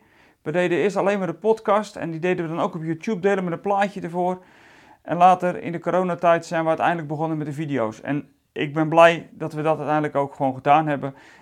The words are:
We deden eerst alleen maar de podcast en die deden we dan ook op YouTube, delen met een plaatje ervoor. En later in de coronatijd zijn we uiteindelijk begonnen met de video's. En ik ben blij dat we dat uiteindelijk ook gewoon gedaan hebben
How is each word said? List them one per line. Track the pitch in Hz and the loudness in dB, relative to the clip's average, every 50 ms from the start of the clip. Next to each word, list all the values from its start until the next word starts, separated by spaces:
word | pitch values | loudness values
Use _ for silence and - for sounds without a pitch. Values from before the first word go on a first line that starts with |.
| _ _ _ _ _ _ _ _ | _ _ _ _ _ _ _ _
We | _ 156 | _ -4
deden | 151 180 180 175 175 175 | 0 0 0 2 2 2
eerst | 175 202 175 | 2 0 0
alleen | 196 170 196 208 196 | 0 0 0 0 0
maar | 185 170 | -2 -4
de | 165 | -4
podcast | - - 220 220 220 - 214 196 214 208 - - | -2 0 0 0 0 2 2 2 2 0 -2 -8
en | - - 165 | -10 -8 -8
die | 160 160 | -6 -4
deden | 165 180 185 175 170 156 | -2 -2 0 -2 -2 -4
we | 165 | -4
dan | 156 151 | -2 -4
ook | 190 - | -4 -4
op | 165 160 | -6 -6
YouTube, | 165 160 160 - 226 220 175 | -6 -6 -6 -4 -4 -4 0
delen | 170 196 202 196 185 | 0 0 0 0 0
met | 175 165 | -2 -4
een | 165 | -4
plaatje | - 202 202 196 208 202 - 190 | -2 -2 0 0 0 -2 -4 -6
ervoor. | 170 170 165 180 180 180 185 185 - - - - - - - - - - - _ | -10 -6 -4 -2 -2 -2 -2 -4 -8 -16 -20 -20 -20 -20 -20 -20 -20 -20 -20 _
En | _ - 156 175 | _ -6 2 6
later | 175 185 180 180 180 180 175 - - | 8 8 8 6 2 0 -2 -4 -6
in | 160 | -6
de | 170 165 | -8 -6
coronatijd | - 175 165 185 185 180 170 170 180 170 170 170 165 | -2 0 0 0 0 0 -2 0 2 4 4 2 2
zijn | - 175 165 | -2 -4 -2
we | 165 160 | 0 0
uiteindelijk | 160 - - 156 175 170 151 143 | 0 2 2 0 0 -2 -4 -6
begonnen | 156 147 160 160 160 156 | -6 -4 -4 -4 -4 -4
met | 151 147 | -4 -6
de | 143 | -6
video's. | 147 165 143 139 123 113 107 110 - | -6 -6 -4 -2 -2 -2 -2 -4 -6
En | - - 143 147 - - _ _ _ _ | -6 -6 -4 -4 -6 -8 _ _ _ _
ik | - - 147 147 143 | -8 -6 -6 -4 -2
ben | 160 156 156 | -2 -2 2
blij | 160 165 165 170 170 156 - - | 6 8 8 8 6 2 -4 -12
dat | - - 160 147 151 | -12 -10 -10 -8 -6
we | 151 | -2
dat | 147 160 156 147 | -2 0 0 0
uiteindelijk | 147 139 151 151 147 147 147 | -2 -2 0 0 0 0 -2
ook | 139 139 139 - | -2 -2 -4 -4
gewoon | - 143 135 127 | -4 -4 -4 -4
gedaan | 127 - 147 143 156 156 151 | -2 2 4 4 4 4 2
hebben | 143 135 139 135 135 - - - - - | -2 -4 -4 -8 -10 -12 -18 -20 -20 -20